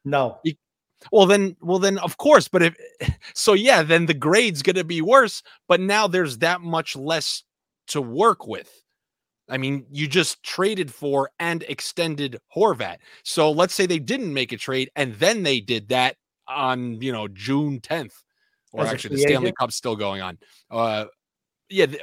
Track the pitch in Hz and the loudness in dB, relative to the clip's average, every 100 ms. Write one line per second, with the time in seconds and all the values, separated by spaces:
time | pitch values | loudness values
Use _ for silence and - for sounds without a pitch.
0 | 139 143 120 - 160 - _ _ _ _ | -2 0 0 -2 -6 -6 _ _ _ _
1 | - 214 185 202 196 175 170 185 196 196 | 2 6 8 6 2 -4 -2 0 0 -2
2 | 175 - 285 269 - 185 165 - - - | -6 -2 6 6 6 2 2 0 -20 -6
3 | - - - - - 202 247 208 151 165 | -6 -4 -10 -2 2 4 6 4 6 2
4 | 165 143 151 202 233 147 190 185 165 170 | 2 0 2 4 2 0 0 0 -2 -4
5 | 170 269 220 - - - - 180 190 208 | 4 6 6 -4 -16 -16 0 0 2 0
6 | 208 185 156 113 165 180 170 160 156 139 | 2 0 -2 -2 -2 -2 -2 -4 -4 -8
7 | 143 165 - - _ _ _ _ - 147 | -4 -4 -4 -8 _ _ _ _ -8 -6
8 | 120 131 220 180 110 92 - _ _ _ | -6 2 2 2 -6 -12 -12 _ _ _
9 | _ _ _ _ - 131 131 139 123 143 | _ _ _ _ -10 -6 -4 -6 -8 -8
10 | 147 175 - - - - 196 196 147 - | -2 0 0 -4 -10 -2 -2 -2 -8 -6
11 | 147 139 135 - 170 165 - 143 - - | -2 -2 -2 -4 -6 -6 -8 -10 -10 -4
12 | 165 147 139 120 _ 165 214 123 98 85 | -4 -4 -8 -10 _ 0 0 0 -6 -10
13 | _ - - - 156 151 185 - 185 165 | _ -16 -6 2 2 4 0 2 0 0
14 | 120 269 196 139 123 117 - 131 131 - | -2 -4 -4 -4 -4 -6 -6 -4 -4 -4
15 | 131 104 175 226 160 127 98 113 104 127 | -4 2 2 2 0 -2 -2 -6 -2 0
16 | 131 - _ _ - 139 131 127 123 113 | 0 -2 _ _ -12 -4 -2 -2 -6 -8
17 | 131 113 104 95 107 139 147 131 - 160 | -8 -6 -8 -10 -2 -2 -2 -6 -6 -8
18 | 120 - _ _ _ _ _ 113 113 113 | -8 -16 _ _ _ _ _ -6 -4 -4
19 | 107 139 143 135 120 - 120 - 123 107 | -6 0 2 2 0 -4 -6 -4 -6 -4
20 | 101 98 92 87 _ _ _ 113 113 107 | -4 -6 -10 -12 _ _ _ -4 -2 -2
21 | 104 _ _ _ _ _ _ 190 143 147 | -8 _ _ _ _ _ _ 0 0 0